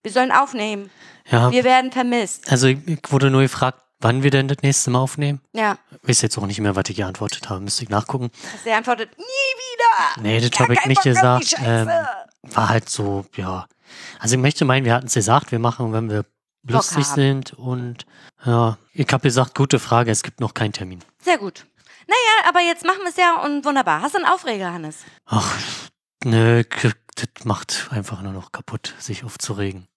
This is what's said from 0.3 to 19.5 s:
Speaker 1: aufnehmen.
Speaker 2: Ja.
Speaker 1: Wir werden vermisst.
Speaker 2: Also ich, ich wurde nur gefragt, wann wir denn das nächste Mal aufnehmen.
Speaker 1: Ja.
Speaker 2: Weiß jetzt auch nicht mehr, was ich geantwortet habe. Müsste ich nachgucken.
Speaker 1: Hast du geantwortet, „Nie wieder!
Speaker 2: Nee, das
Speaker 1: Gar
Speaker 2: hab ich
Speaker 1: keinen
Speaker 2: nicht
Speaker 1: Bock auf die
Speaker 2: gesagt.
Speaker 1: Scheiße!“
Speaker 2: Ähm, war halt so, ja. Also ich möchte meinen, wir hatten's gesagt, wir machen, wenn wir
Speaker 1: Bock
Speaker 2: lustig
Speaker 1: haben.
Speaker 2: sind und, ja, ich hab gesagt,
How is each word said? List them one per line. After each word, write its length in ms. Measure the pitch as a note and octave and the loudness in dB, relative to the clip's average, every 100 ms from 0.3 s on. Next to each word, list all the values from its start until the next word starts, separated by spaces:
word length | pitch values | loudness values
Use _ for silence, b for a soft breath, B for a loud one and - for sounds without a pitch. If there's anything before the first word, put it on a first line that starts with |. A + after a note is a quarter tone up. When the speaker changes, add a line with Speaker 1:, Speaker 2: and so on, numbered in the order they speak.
Speaker 1:
aufnehmen. 580 | - C#4 A#3+ G#3+ G3+ G3+ B B B - | 4 4 -2 -4 -6 -10 B B B 0
Speaker 2:
Ja. 220 | A#2 B2 | 4 6
Speaker 1:
Wir 120 | B3 | 4
werden 280 | B3 B3+ C4 | 4 4 2
vermisst. 600 | C4 B3 A#3+ G3+ - - | -2 0 0 -2 -8 0
Speaker 2:
Also 160 | B2+ C3 | 4 4
ich, 200 | C3 D#3+ | 2 -4
ich 120 | D#3 - | -6 0
wurde 200 | C#3 C#3 | 2 4
nur 120 | C3+ | 4
gefragt, 400 | C3+ - C3 - _ _ | 2 2 -2 -2 _ _
wann 240 | A#2 B2+ | 0 2
wir 80 | C#3 | 4
denn 160 | C3+ C3+ | 2 0
das 100 | C#3+ | 0
nächste 260 | C#3 C3+ - | 0 0 0
Mal 80 | B2 | 0
aufnehmen. 420 | C3 - C#3+ C#3+ _ | 0 -2 -4 -4 _
Speaker 1:
Ja. 240 | A3+ G#3+ G3 _ - | -2 -2 -2 _ -8
Speaker 2:
Weiß 180 | - A#2+ | 0 0
jetzt 160 | A2 - | 0 -2
auch 80 | G2 | -4
nicht 120 | G2 | 0
mehr, 160 | G#2 | 0
was 100 | F#2+ - | 0 -2
ich 60 | |
geantwortet 540 | G2 F#2+ F#2 G#2 - - | -4 -6 -6 -8 -8 -8
habe. 100 | F#2+ | -8
Müsste 220 | G2+ - | -6 -6
ich 60 | A2+ | -2
nachgucken. 420 | G#2 - C3 B2 B B | -2 -2 -6 -6 B B
Speaker 1:
Hast 120 | B | B
du 40 | A#3 | -2
geantwortet, 420 | A3 A#3 A#3 A3 - | -2 0 -4 -6 -12
„Nie 60 | |
wieder! 1000 | A4+ C5 C5+ B4+ B4+ A#4+ A#4 F#3+ D3+ - | -8 -2 -2 -4 -10 0 2 2 0 -2
Speaker 2:
Nee, 160 | G#2+ A2+ | -2 0
das 120 | A#2+ | 0
Speaker 1:
Gar 100 | - A#2+ | 2 2
Speaker 2:
hab 40 | |
ich 60 | B2 | 2
Speaker 1:
keinen 100 | A#2 | 2
Speaker 2:
nicht 140 | C3 | 2
Speaker 1:
Bock 100 | C#3 | 4
auf 260 | B2 B2+ B2 | 4 4 4
die 60 | |
Speaker 2:
gesagt. 20 | B2 | 0
Speaker 1:
Scheiße!“ 580 | - A#2+ A2+ A2+ - C4+ G3+ - _ | -2 0 0 0 -2 -4 -10 -16 _
Speaker 2:
Ähm, 120 | B2+ | -6
war 140 | - - | -2 2
halt 200 | A2+ - | 0 -2
so, 360 | - G2+ G2 F#2+ | -6 -4 -4 -6
ja. 320 | - F2+ F#2 - B B B B B | -10 -8 -8 -12 B B B B B
Also 160 | A#2 | -2
ich 60 | B2+ | 2
möchte 240 | C3+ - | 2 2
meinen, 200 | C#3 C3 | 2 4
wir 80 | B2 | 2
hatten's 220 | A#2+ C3 | 0 0
gesagt, 360 | B2 G2+ A2+ - | -2 4 2 2
wir 80 | A#2 | -2
machen, 320 | A#2 A#2 A#2 | -2 -2 -2
wenn 160 | A2 A2+ | -2 -2
wir 140 | G#2+ - _ _ _ | -4 -6 _ _ _
Speaker 1:
Bock 100 | B2 | 0
Speaker 2:
lustig 300 | G#3+ - E3 C#3+ | 0 2 -2 0
Speaker 1:
haben. 80 | D3 | 2
Speaker 2:
sind 320 | C#3 C3+ B2+ | 2 0 -6
und, 520 | - B2+ B2 B2 A#2 - b b _ | -12 -8 -6 -8 -12 -20 b b _
ja, 320 | B2+ A#2 A2+ A2+ _ | 0 2 2 0 _
ich 140 | - B2+ | -4 0
hab 100 | B2+ | 2
gesagt, 340 | C#3 A#2+ B2+ | 2 2 0